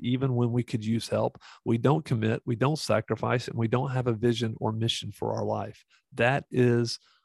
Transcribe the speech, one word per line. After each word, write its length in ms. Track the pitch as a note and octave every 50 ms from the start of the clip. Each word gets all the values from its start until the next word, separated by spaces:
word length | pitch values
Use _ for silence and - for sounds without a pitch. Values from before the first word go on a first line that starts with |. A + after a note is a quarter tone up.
| - A#2+
even 280 | B2+ B2+ C3+ C3+ B2
when 160 | A#2+ A#2+ A#2
we 120 | A#2 B2 A#2
could 220 | - - A2+ G#2+
use 240 | A2 A#2 A2+ - -
help. 300 | - A2 A2 A#2+ - - - - - - -
We 120 | A2+ A#2 A#2
don't 280 | A#2 C3 D3+ D#3+ D3+
commit. 360 | - C3 A2 A2 A2 A#2 - -
We 100 | C3 A#2+
don't 240 | G#2 B2+ C#3 D#3 -
sacrifice. 680 | - - G#2+ A2 - - A2+ - - A#2 A#2 B2 - -
And 80 | - A#2
we 100 | A2+ A2
don't 240 | A#2+ B2 - C3+
have 160 | B2+ C3 A#2+ B2
a 60 | A2+
vision 420 | G#2 A2+ A#2+ A#2 A2 A#2 A2 A2 -
or 100 | - A2
mission 400 | A2 A2+ A2+ A#2 - - G#2+ G#2
for 220 | G2+ - - A2 A2
our 100 | A2 G#2+
life. 400 | G#2 G#2+ G#2+ G#2 G#2+ - - _ _ _ _ _ _ -
That 320 | B2 A#2 B2 C#3 C#3+ - -
is 480 | - B2+ B2 A#2+ A#2+ A#2+ A#2+ A#2 - - _ _ _ _